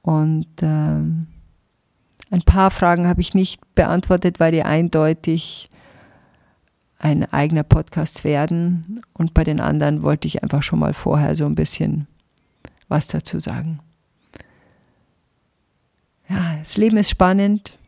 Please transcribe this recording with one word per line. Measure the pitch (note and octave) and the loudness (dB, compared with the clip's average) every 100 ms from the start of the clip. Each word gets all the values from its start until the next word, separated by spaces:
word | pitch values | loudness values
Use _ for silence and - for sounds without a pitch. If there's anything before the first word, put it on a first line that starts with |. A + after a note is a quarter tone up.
Und, | - D#3 D#3 D#3 - - | 0 0 2 0 -4 -4
ähm, | D#3+ D#3 D3+ D3+ D#3 D#3+ D#3+ - - _ _ _ _ _ _ _ - | -2 0 0 0 -2 -4 -6 -14 -20 _ _ _ _ _ _ _ -4
ein | F3+ | 2
paar | - F#3+ F#3+ | 4 6 4
Fragen | - F3 F3 F3 | 4 2 4 2
habe | F3+ | 0
ich | E3+ | 0
nicht | F#3+ F#3+ - _ | 0 0 -4 _
beantwortet, | - E3+ F3 - F3+ F3+ - | 0 2 0 2 2 2 2
weil | E3 | 2
die | D#3+ | 2
eindeutig | - D#3 E3+ D#3+ D#3 D#3+ - E3 - - - _ - - - _ _ _ _ _ _ _ _ _ | 2 0 2 2 2 0 -2 -2 -4 -16 -20 _ -20 -20 -20 _ _ _ _ _ _ _ _ _
ein | D#3 D3 - | 0 0 0
eigener | C#3+ D3 D#3+ | -2 0 -2
Podcast | D3+ D#3 - - D3+ - | 2 2 2 -6 -6 -4
werden. | D3+ C#3+ D#3 E3+ E3+ F3 E3 A3+ - | -2 0 0 -2 0 -2 -6 -14 -16
Und | - E3 | -4 0
bei | D#3+ | 0
den | D#3 D3 | 0 -2
anderen | - D3+ D3 D3+ | 0 0 0 0
wollte | D3+ D3+ D#3 | 0 -2 -4
ich | - | -6
einfach | - D3 | -2 -2
schon | - D#3+ | 0 0
mal | D3+ | 0
vorher | D3 - D3+ D3+ D#3 | -2 -2 0 0 0
so | D3 | -2
ein | D3+ | -2
bisschen | D3+ - D#3 D3+ D3 _ _ _ _ _ - _ _ | -2 -2 -4 -4 -8 _ _ _ _ _ -20 _ _
was | D#3 - | -4 -2
dazu | D#3 - D#3+ | -6 -6 -8
sagen. | - - D#3+ D3+ _ _ _ _ _ - - _ _ _ _ _ _ _ _ _ _ _ _ _ _ _ _ _ - | -6 -6 -8 -10 _ _ _ _ _ -20 -20 _ _ _ _ _ _ _ _ _ _ _ _ _ _ _ _ _ -8
Ja, | F#3+ E3+ D#3 | -6 -4 -6
das | D#3 - | -6 0
Leben | A3 G#3+ | 2 2
ist | - | 0
spannend | - F#3 G3 G3+ G#3 - _ | 2 2 4 2 0 -6 _